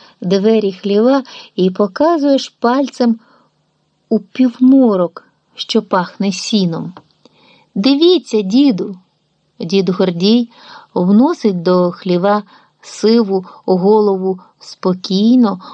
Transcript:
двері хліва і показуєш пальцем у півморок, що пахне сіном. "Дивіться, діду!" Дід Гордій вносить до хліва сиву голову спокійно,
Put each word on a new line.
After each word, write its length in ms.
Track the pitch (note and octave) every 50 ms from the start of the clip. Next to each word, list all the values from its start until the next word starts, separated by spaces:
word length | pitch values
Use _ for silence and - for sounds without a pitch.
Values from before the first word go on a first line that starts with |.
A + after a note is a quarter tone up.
| - - _ _
двері 500 | - F3+ G3 G3 F#3+ A3 A3 A3 G#3+ G3
хліва 520 | F#3 - - G3 G3+ G#3 A3 B3+ C#4 C#4 C4 - - - - - _
і 140 | - F3+ F#3
показуєш 800 | F#3 - G#3 G3+ F#3+ - D4 E4 E4+ D#4 C#4 C#4+ C#4 C4 - -
пальцем 720 | _ _ - A#3 B3 C4+ C#4+ A#3+ - - B3 A#3 A3+ A3+ _ _ _ _ _ _ _ _ _ _ _ _ _ _ _ _ _ -
у 100 | A3+ G#3+
півморок, 1040 | - _ - - B3+ B3 A#3 - B3+ B3+ C4+ C4+ B3+ A#3 G3+ F#3 F3 E3 - - - _ _ _ _ _ _
що 260 | - - - - A3+
пахне 500 | A3 - G#3+ F#3+ F3 - - - G3 G3+
сіном. 640 | F#3 - - - A3+ G#3 F#3 E3+ D#3+ D#3+ E3 E3+ - - - _ _ _ _ _ _ _ _ _ _ _ _ _ -
"Дивіться, 640 | G#3+ G3+ C4 C#4 C#4 E4 F4+ F4+ D#4 - - - G#3+
діду!" 580 | G3+ F#3 G#3 C4 D4 C#4 G#3 F3 G3+ G#3+ F#3+ F#3 _ _ _ _ _ _ _ _ _ _ _ -
Дід 300 | - E3 F#3+ G3 F#3+ F#3
Гордій 600 | F#3 - F#3+ F#3 F3 E3+ F3+ G#3 A3+ B3 A#3+ - _ - - - - - - _ -
вносить 680 | F3+ F3+ F#3 G3+ G#3+ C4 D#4 F4 - - G#3+ F#3 F3
до 300 | E3 F3+ F3+ F3+ F3+ F3
хліва 520 | F3+ - - F#3+ F3+ F3 F3 G3+ G#3 G#3 G#3 _ _ _ _ _ _ _
сиву 640 | - - - - - G#3+ A3+ A#3 A3+ F#3+ G3 F#3+ F#3 - - - _
голову 720 | - F#3 F3+ F3+ G3+ G#3+ G#3+ G#3 G#3 G3 F#3+ F#3 F#3+ F#3+ F#3 - _ _ _
спокійно, 1000 | - - - - - F#3 F3+ F#3 - - F#3 F#3+ G#3 A3+ B3 B3+ A#3+ G3+ F#3 F#3 - -